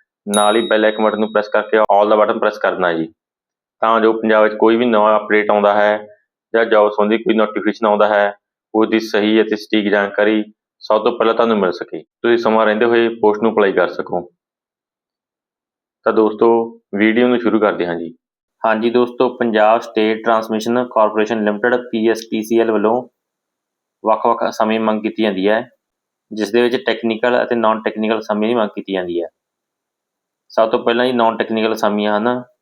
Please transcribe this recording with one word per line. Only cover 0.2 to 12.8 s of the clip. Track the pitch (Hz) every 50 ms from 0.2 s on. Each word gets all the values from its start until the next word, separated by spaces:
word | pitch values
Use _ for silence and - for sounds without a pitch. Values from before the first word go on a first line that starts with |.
| _ 101 101
ਨਾਲ | 104 104 104 107
ਹੀ | 117 110
ਬੈਲ | - 110 110 107
ਆਈਕਨ | 110 107 107 110
ਬਟਨ | 110 107 107
ਨੂੰ | 110 107
ਪ੍ਰੈਸ | 107 104 104 -
ਕਰਕੇ | - 107 107 107 - 110
all | 107 104 101 101 104 107
ਦਾ | 110
ਬਟਨ | 107 107 107 110 110
ਪ੍ਰੈਸ | 104 107 104 -
ਕਰ | - 95 90
ਦੇਣਾ | 87 92 87
ਜੀ, | 85 82 80 80 - _ _ _ _ _ _ _ _ _ _ _ _ _
ਤਾਂ | 113 113 113 113
ਜੋ | 110 113
ਪੰਜਾਬ | 113 113 110 110 110 107
ਵਿੱਚ | 107 107 107
ਕੋਈ | 107 107 110 117
ਵੀ | 113 123
ਨਵਾਂ | 123 113 107 104 107 107 104
ਅਪਡੇਟ | 107 104 104 107 104 107
ਆਉਂਦਾ | 104 104 101 104 101
ਹੈ | 107 104 104 107 107 107 - - _ _ _ _ _ _ _ -
ਜਾਂ | 113 117
ਜੌਬ | 107 110 107 104 104
ਸੰਬੰਧੀ | 104 - 104 104 113 110
ਕੋਈ | 113 120 107
ਨੋਟੀਫਿਕੇਸ਼ਨ | 110 107 104 90 101 92 107 101 - 113
ਆਉਂਦਾ | 107 104 104 107 104
ਹੈ, | 107 101 104 101 104 - _ _ _ _ _ _ -
ਉਸ | 107 110 110
ਦੀ | 113 110
ਸਹੀ | 110 110 - 104 104 107 110 110
ਅਤੇ | 104 107 110
ਸਟੀਕ | 107 - - - 107 101 101
ਜਾਣਕਾਰੀ | 101 104 101 101 104 - 104 107 110 107 107 107 _ _ _ _ _ _
ਸਭ | - - 107 110 107
ਤੋਂ | 120 120 -
ਪਹਿਲਾਂ | 113 113 113
ਤੁਹਾਨੂੰ | 117 120 117 110 104
ਮਿਲ | 95 90
ਸਕੇ। | 85 - - - 90 80
ਤੁਸੀਂ | 76 _ _ _ - 120 117
ਸਮਾਂ | 117 117 113 110 110 110
ਰਹਿੰਦੇ | 107 107 110